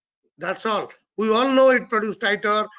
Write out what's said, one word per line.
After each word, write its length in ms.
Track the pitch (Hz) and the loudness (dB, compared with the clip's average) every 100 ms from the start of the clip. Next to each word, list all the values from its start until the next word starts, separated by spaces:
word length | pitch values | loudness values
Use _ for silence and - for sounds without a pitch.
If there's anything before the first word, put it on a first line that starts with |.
| _ _ _ _ | _ _ _ _
That's 260 | 165 185 | -10 -8
all. 280 | 226 202 120 - _ - | -4 -4 -6 -14 _ -4
We 160 | 220 | 0
all 180 | 220 269 | 0 2
know 200 | 262 262 | 4 4
it 180 | 254 - | 4 0
produces 300 | 214 214 175 | -4 -4 -4
titer, 500 | 214 208 208 214 214 | -4 -2 -2 -2 -4